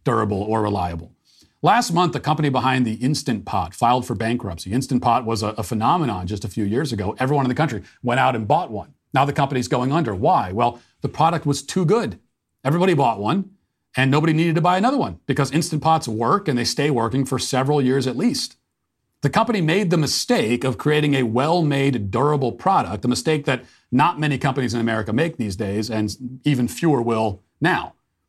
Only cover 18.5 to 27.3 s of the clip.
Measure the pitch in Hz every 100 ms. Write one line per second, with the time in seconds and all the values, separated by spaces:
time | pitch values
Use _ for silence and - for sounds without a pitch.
18.5 | _ _ _ _ _ _ _ 147 - 233
19.5 | 214 156 180 196 170 143 - - 240 110
20.5 | 123 131 120 147 151 151 135 120 117 147
21.5 | 175 151 139 139 123 101 120 143 147 127
22.5 | 117 190 190 120 101 123 123 - 156 147
23.5 | 123 - _ - 127 160 175 151 135 143
24.5 | 139 120 117 117 113 104 110 170 - 107
25.5 | 92 101 104 110 110 107 - 127 131 147
26.5 | 131 120 - 165 135 117 113 110